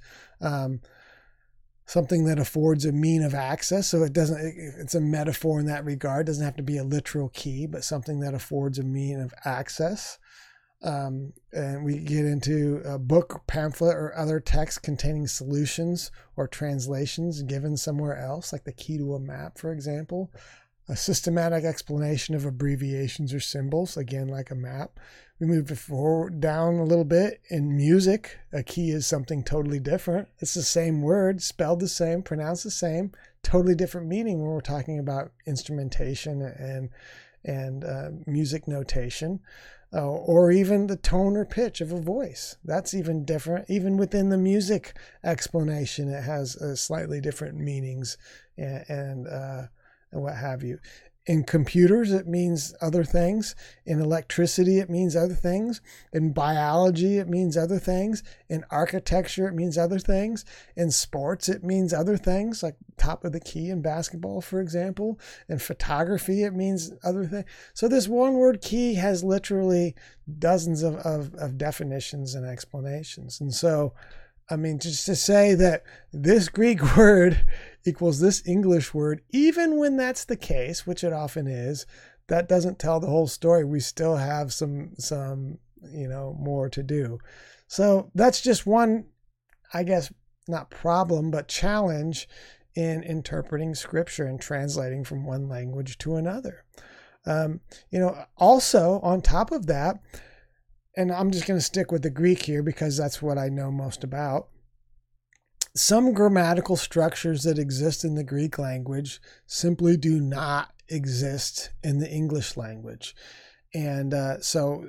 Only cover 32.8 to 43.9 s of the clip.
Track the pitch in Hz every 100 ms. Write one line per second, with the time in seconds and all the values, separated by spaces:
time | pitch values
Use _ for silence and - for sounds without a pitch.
32.8 | 170 160 196 - - _ - 180 180 170
33.8 | 180 180 165 202 226 170 151 156 - 147
34.8 | 143 151 139 135 147 _ 160 131 - 147
35.8 | 135 - 131 135 156 143 131 135 135 131
36.8 | 131 - - - - _ - 135 135 135
37.8 | - 135 151 156 156 147 147 151 151 143
38.8 | 135 131 120 - 160 190 - - - -
39.8 | _ 170 143 151 - 170 175 185 190 202
40.8 | 202 190 - 185 196 208 202 214 233 -
41.8 | 160 175 160 233 208 123 - - - 165
42.8 | - 190 160 160 143 156 160 175 - 196
43.8 | 190